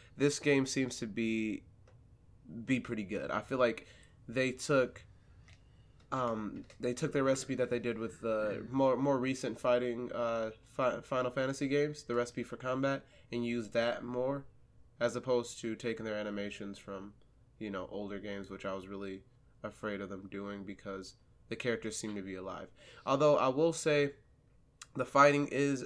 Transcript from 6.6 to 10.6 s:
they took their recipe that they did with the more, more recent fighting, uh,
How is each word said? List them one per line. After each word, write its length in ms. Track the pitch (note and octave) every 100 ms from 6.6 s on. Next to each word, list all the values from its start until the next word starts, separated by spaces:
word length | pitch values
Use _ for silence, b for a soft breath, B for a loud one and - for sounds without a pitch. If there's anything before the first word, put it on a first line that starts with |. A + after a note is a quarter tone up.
| - -
they 140 | B2
took 180 | B2 D#3
their 120 | C#3+
recipe 320 | C3+ C3+ - C3
that 140 | B2
they 100 | A#2+
did 180 | A#2+ A2+
with 240 | A2+ -
the 440 | A#2 A2 G#2+ F#2 A2+
more, 240 | C3 C3+ B2
more 220 | C#3 C3+
recent 420 | C3 C3 B2 A2+
fighting, 520 | B2+ B2 B2 A#2 B2
uh, 380 | A#2 A#2 A#2 A2 A2